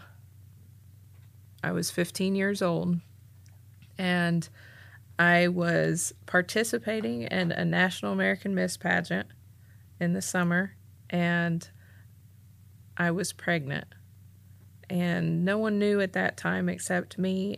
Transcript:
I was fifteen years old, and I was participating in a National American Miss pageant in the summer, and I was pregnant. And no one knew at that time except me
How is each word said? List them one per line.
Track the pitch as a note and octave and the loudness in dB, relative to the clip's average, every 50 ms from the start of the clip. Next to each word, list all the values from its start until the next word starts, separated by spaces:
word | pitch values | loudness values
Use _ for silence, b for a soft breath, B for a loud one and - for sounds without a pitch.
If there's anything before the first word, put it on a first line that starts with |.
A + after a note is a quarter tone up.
| B B B B - - - - - - - - - - - - - - - - - - - - - - - - - - - - - | B B B B -20 -20 -20 -20 -20 -20 -20 -20 -20 -20 -20 -20 -20 -20 -20 -20 -20 -20 -20 -20 -20 -20 -20 -20 -20 -20 -12 -8 -6
I | E3 F3+ | -4 -2
was | E3+ E3+ - | -2 -4 -2
fifteen | - F3+ F3 - - - F#3+ F#3+ G3 | -2 -2 -2 -2 -2 -2 -2 0 0
years | G3 F#3+ G3+ G3+ G3 G3 | 0 0 0 0 0 0
old, | F3 E3+ E3 F3 F3+ F3 E3+ - - - - - - - - - - - - - - - - - - - - | 0 0 0 0 0 0 -2 -2 -8 -16 -20 -20 -20 -20 -20 -20 -20 -20 -20 -20 -20 -20 -20 -20 -14 -8 -4
and | F#3 F3+ F3+ F3 F3 E3+ E3+ E3+ D#3+ - B B B B B B B B B B B - - - | 0 0 2 2 2 2 2 0 -2 -4 B B B B B B B B B B B -6 0 2
I | E3+ F3 F3 F3 F3 | 6 6 6 6 6
was | F3 F3+ F3+ E3+ E3+ E3 D#3+ D#3 D#3+ D#3+ E3+ - - - - - | 4 2 2 2 2 4 4 4 2 2 0 -2 -6 -8 -10 -6
participating | - - F3+ F3+ - - A3 A3+ A3+ - A#3 - G#3+ A3 A3 G#3+ A#3 A#3+ A#3 | 0 2 2 2 2 0 -2 0 0 -2 -2 -2 -2 -4 -2 -4 -4 -4 -6
in | A#3 - - F#3 F3+ E3+ | -4 -2 -2 0 0 0
a | - - E3+ | 0 0 0
National | E3+ E3 F3 F3+ F#3 F3+ - G#3 G3+ | 2 2 2 2 2 0 -2 -4 -2
American | G3 F#3+ F#3+ F#3+ G3 F#3+ - G3+ F#3+ | 0 0 2 0 0 0 -2 -2 -2
Miss | F#3 F3+ F3 - | 0 0 -2 -2
pageant | - - F3+ F3+ F3 E3+ - F3+ F#3+ - - - - - - b b b b b b b b - - | -4 -2 0 0 0 0 -2 -4 -4 -4 -8 -14 -20 -20 -20 b b b b b b b b -8 -4
in | F3 E3+ F3+ | -2 0 0
the | F#3+ - | -2 -2
summer, | - - F#3 F3 F3 F3 F3+ G3 G3 - - - - - - - - | -2 -2 0 2 2 2 0 0 -2 -6 -14 -20 -20 -20 -20 -10 -4
and | - F3 F3 F3 F3 E3+ E3+ E3+ E3 E3+ - - b b b b b b b b - - - - - - - - - - - - - - - - - | -2 0 2 2 2 2 2 0 0 -2 -4 -8 b b b b b b b b -20 -20 -20 -20 -20 -20 -20 -20 -20 -20 -20 -20 -20 -20 -20 -10 -4
I | - F3 E3+ | -2 0 0
was | E3 F#3+ F3+ - | 0 0 -2 -4
pregnant. | - - - F3+ E3+ E3 C#3 C3+ C#3+ - - - - - - - - - - - - - - - - - - - - - - - | -8 -6 -2 -2 -2 0 -2 -4 -6 -6 -8 -10 -16 -20 -20 -20 -20 -20 -20 -20 -20 -20 -20 -20 -20 -20 -20 -20 -20 -20 -10 -4
And | F3 F3 F3 F3 E3+ F3 E3 E3 E3 E3 F3 | -2 -2 0 0 0 0 0 0 0 0 2
no | F#3 G3+ A3 | 2 2 2
one | A3 G#3+ G#3 | 0 0 2
knew | G3+ G#3 G#3 G3+ G3+ | 2 2 2 2 2
at | F#3+ F#3+ - | 0 0 0
that | F#3 F#3+ G3 - | 0 -2 -2 -2
time | - - F3 F#3 F#3 F3+ | -2 -2 -2 -2 0 -2
except | F3+ F3+ F3+ - - F#3 F3 - - - - | -2 -4 -4 -4 -4 -2 -2 -4 -4 -4 -4
me | F#3 F#3+ F#3+ F#3+ F#3+ G3+ - | -2 -2 -2 -2 -2 -4 -4